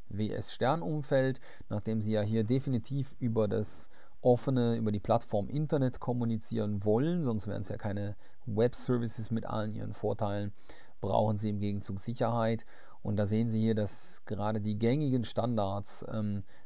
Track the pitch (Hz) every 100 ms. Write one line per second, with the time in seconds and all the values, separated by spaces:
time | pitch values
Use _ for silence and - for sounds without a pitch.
0 | - 98 107 101 - - 117 165 170 151
1 | 143 139 131 131 - - - 107 110 110
2 | 107 107 104 113 110 131 139 123 - 139
3 | 131 - 123 113 107 101 104 - - -
4 | - - 123 123 - 127 117 117 110 104
5 | - 113 - 104 95 139 156 151 127 -
6 | - 123 117 113 - 113 107 101 107 110
7 | 156 180 135 110 101 98 - 110 104 101
8 | 101 101 - - - 104 123 - - 123
9 | 117 - 107 113 - 113 107 104 104 104
10 | 107 107 104 101 101 - - - - -
11 | 98 - 107 104 107 104 101 101 - 98
12 | - 117 113 117 113 113 - - - -
13 | - 107 101 107 117 110 110 107 104 -
14 | - - - 98 104 110 104 104 113 143
15 | 147 127 104 - 117 113 98 101 98 -
16 | - 110 107 101 - -